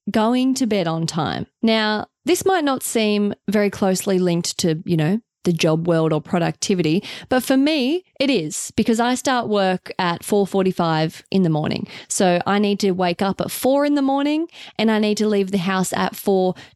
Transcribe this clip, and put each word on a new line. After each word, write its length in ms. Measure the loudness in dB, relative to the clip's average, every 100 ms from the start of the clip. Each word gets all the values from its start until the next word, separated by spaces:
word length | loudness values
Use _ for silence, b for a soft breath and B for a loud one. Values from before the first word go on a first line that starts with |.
| -4
going 440 | 0 2 2 2
to 120 | 0 0
bed 200 | 0 0
on 180 | -2 -2
time. 400 | -2 -4 -4 -8 _
Now, 460 | 0 2 0 -4 -6 _
this 220 | -2 0 2
might 180 | 0
not 180 | 0 -2
seem 520 | -2 0 2 2 0 -4 -2
very 200 | 0 0
closely 500 | 0 0 0 0 0
linked 380 | 2 0 -2 -2
to, 220 | -2 -2 0
you 100 | 0
know, 240 | 2 0 -4 _
the 100 | -2
job 340 | 2 2 2 2
world 240 | 2 2
or 80 | -2
productivity, 840 | -2 -2 -2 -4 -2 0 2 0 B B B
but 120 | -2
for 140 | 2 2
me, 480 | 2 2 0 -2 -6 -4
it 100 | 0
is, 440 | 0 -2 -8 -8 -2
because 240 | 0 2
I 160 | 2 0
start 320 | 0 -2 0
work 460 | 0 2 0 -6 -4
at 240 | -2 -2
four 240 | 0 0 2
forty-five 800 | 2 0 0 0 0 -2 -4 -4
in 120 | 0
the 60 | 2
morning. 380 | 2 -2 -4 -8 B B
So 320 | 0 2 2 0
I 140 | 0
need 220 | 0 0
to 100 | 0
wake 300 | 0 -2 0
up 180 | -2 -2
at 100 | -6
four 360 | -2 0 2 2
in 100 | 0
the 60 |
morning, 460 | 0 0 0 -2 -4 B B B
and 140 | 0
I 80 | 2
need 160 | 2 0
to 80 | 0
leave 240 | 0 0
the 80 | -2
house 340 | 0 0 0
at 240 | -2 -4 -4
four 360 | 0 2 2 -2 B